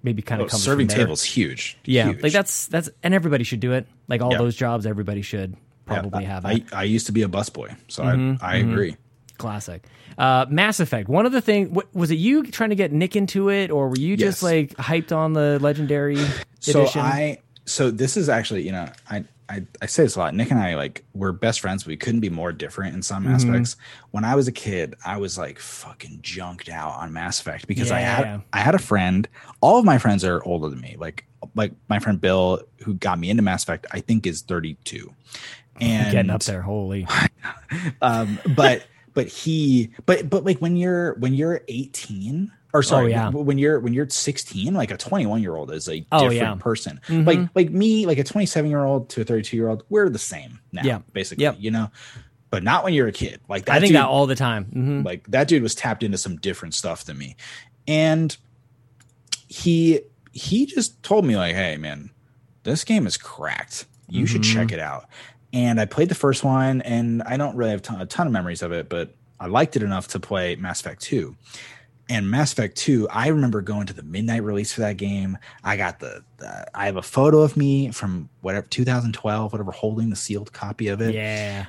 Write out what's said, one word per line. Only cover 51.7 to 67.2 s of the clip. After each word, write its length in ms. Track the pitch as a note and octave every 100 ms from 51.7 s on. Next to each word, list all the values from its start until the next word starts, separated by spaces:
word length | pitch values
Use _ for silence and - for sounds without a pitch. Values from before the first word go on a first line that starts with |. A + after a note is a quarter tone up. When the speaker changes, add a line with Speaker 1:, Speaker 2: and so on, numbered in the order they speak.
Speaker 2:
know? 200 | A2+ A2 - - - - _ _
But 120 | F#2+
not 220 | G2 E3+
when 100 | F#3+
you're 140 | D3+ A#2
a 40 |
kid. 280 | - - - -
Like, 160 | G2 G2
that 60 | C#3+
Speaker 1:
I 40 |
think 100 | G3
Speaker 2:
dude, 60 | D3+
Speaker 1:
that 100 | C3+
all 200 | C#3 C#3
the 100 | C3
time. 280 | B2+ A2 G2
Mm-hmm. 360 | B2+ C3 C#3+
Speaker 2:
like, 260 | G2 F2+ -
that 180 | B2+ C#3+
dude 140 | E3
was 120 | A2+
tapped 280 | - B2 A2
into 160 | A2 F#2+
some 180 | - D#2+
different 380 | F#2+ F2 E2+
stuff 300 | - F2+ D#2+
than 140 | - C#2
me. 180 | C#2 - - - - _ -
And 480 | D#3 D#3+ D#3+ D#3+ - _ _ _ _ _ _ _ _ _ - _
he, 520 | - F3+ E3 E3 D#3+ - _ _
he 340 | - - G#3+ C#4
just 360 | - - _
told 220 | - G#3
me, 120 | D#3+ G#2
like, 180 | F2
"Hey, 220 | F2 F2+ D2+
man, 340 | D#2 C#2+ G2+ _ _ _ _ _
this 200 | - D#3
game 220 | - A3 F#2
is 100 | -
cracked. 720 | - - D2+ - - - - _ -
You 180 | F2 A2
should 160 | A2+
Speaker 1:
Mm-hmm. 100 | G#2+ A2+
Speaker 2:
check 120 | A2+
it 80 | E2+
out." 260 | D2+ C2+ - - - _ _
And 280 | B2+ B2 A2+
I 40 |
played 240 | G#2+ - F3
the 60 | F#3+
first 260 | C#3 C3
one, 400 | C3+ C3 C3 C3
and 400 | B2 A#2 A#2 A#2